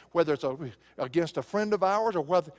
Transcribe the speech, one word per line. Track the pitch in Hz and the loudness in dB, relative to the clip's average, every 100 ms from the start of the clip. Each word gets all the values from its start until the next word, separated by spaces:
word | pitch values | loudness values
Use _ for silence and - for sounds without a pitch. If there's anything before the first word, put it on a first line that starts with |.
| - | -6
whether | 170 156 | 0 2
it's | 143 | 2
a, | 139 135 139 - _ - | -2 -4 -8 -12 _ -8
against | 131 147 165 - | -2 0 0 -4
a | |
friend | - 202 214 | -4 -4 0
of | 208 | 2
ours, | 185 202 226 185 | 2 2 2 0
or | |
whether | 143 180 170 | 2 0 0